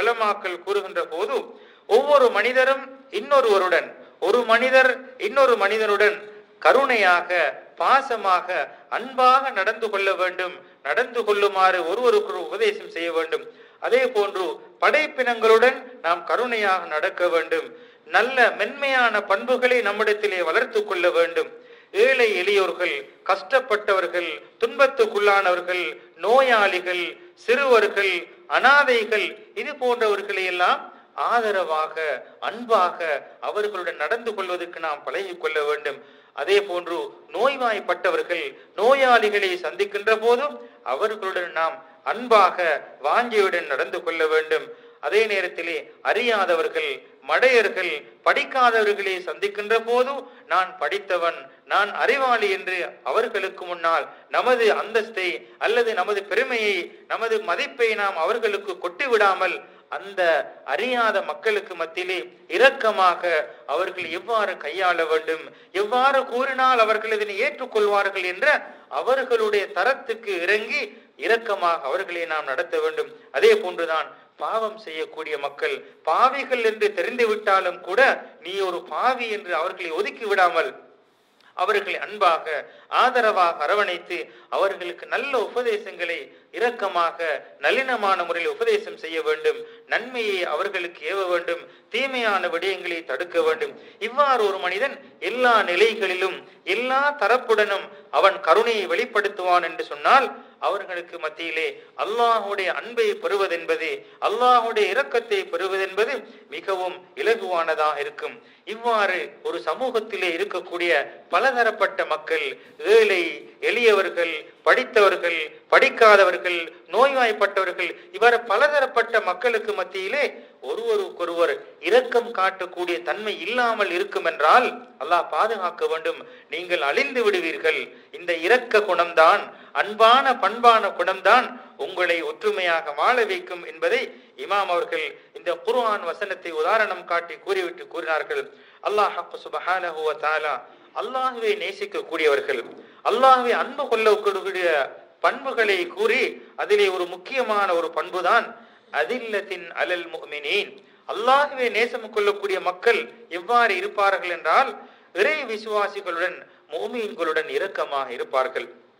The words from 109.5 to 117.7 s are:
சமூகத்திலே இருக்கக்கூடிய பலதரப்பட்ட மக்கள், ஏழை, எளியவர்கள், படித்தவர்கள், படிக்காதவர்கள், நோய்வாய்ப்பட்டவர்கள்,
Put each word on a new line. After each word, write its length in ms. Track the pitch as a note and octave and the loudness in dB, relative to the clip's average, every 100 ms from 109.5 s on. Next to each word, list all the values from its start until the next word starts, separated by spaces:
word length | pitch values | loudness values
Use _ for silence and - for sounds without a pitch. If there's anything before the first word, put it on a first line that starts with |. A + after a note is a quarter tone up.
| E3 | -6
சமூகத்திலே 680 | D#3 F#3 B3+ A3+ A3 G3 F3+ E3 | -6 -4 -2 -2 -4 -4 -4 -2
இருக்கக்கூடிய 680 | G3+ - - E3+ F3 D3+ C3+ - - | -4 -6 -8 -4 0 0 -2 -10 -2
பலதரப்பட்ட 760 | E3+ B3+ B3 A3+ A3 F#3+ - | 0 2 2 0 2 -2 0
மக்கள், 520 | D#3+ D3+ - D#3+ C#3+ B2 - - | -2 -4 -2 -2 -2 -8 -16 -6
ஏழை, 760 | D#3+ A3+ G#3+ F#3+ E3+ D3 - - | 4 6 6 2 -2 -6 -16 -4
எளியவர்கள், 920 | D3+ A3 A#3 G3+ F3+ E3+ E3 D#3 - - | -2 4 6 4 2 -2 -2 -4 -10 -2
படித்தவர்கள், 960 | D#3 G3 B3+ A3+ G3 F3+ F3 E3 D3+ - - | 2 2 4 4 4 4 -2 -2 -6 -12 2
படிக்காதவர்கள், 1000 | F3 C4 - A3 G3+ F3+ F3 F3+ F3 E3+ - - | 4 4 6 8 10 8 2 -2 -4 -6 -14 -4
நோய்வாய்ப்பட்டவர்கள், 1080 | F#3 C4+ C4+ A#3 G#3+ G3 G3 F#3 | 4 4 4 0 2 0 2 -2